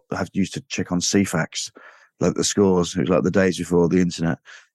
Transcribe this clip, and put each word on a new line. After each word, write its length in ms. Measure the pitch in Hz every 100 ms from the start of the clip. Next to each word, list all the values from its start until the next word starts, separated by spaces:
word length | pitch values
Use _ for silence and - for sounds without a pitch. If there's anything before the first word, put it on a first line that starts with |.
| -
I 120 | 92 92
used 220 | 98 92
to 80 | -
check 280 | - - 92
on 100 | 90
ceefax, 720 | - 101 95 87 76 - - - - - _ -
like, 140 | 90
the 120 | -
scores. 520 | - - 98 92 85 92
It 40 |
was, 80 | 69
like, 140 | 90
the 60 | 78
days 280 | 98 95 85
before 320 | 87 87 85
the 100 | 90
internet. 380 | 87 - 82 - - - _